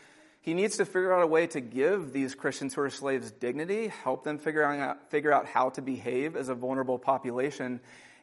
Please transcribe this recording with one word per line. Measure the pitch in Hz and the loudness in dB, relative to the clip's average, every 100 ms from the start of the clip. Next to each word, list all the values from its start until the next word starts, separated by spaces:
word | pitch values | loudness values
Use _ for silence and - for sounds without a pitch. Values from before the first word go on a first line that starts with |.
| - - - _ | -20 -20 -20 _
he | - | -2
needs | 170 208 - | 0 2 0
to | |
figure | 185 185 185 | -2 0 4
out | 180 | 4
a | 170 | 6
way | 160 170 | 4 4
to | 160 | 0
give | 120 120 147 202 151 | -4 2 2 2 0
these | 135 135 131 | -2 -2 -2
Christians | 147 131 135 | -4 -4 -4
who | 139 | -2
are | 139 | -2
slaves | - 139 135 113 | -2 -2 -2 -4
dignity, | 107 123 131 165 208 220 | -6 -4 -4 -2 -2 -4
help | - - 127 | -4 -4 -2
them | 151 151 | -4 -4
figure | 160 156 | -2 2
out, | 147 143 139 143 - | 2 2 -2 -6 -4
figure | 151 151 | 0 4
out | 139 - | 4 4
how | 117 131 | 2 2
to | - | 0
behave | 135 123 113 127 151 165 | -4 -4 -2 -2 0 -2
as | 131 | -4
a | |
vulnerable | 123 127 131 127 123 | -4 -2 -2 0 0
population, | 131 131 127 120 139 147 127 123 - - - - | 0 0 0 -2 -2 -2 -6 -8 -12 -20 -20 -20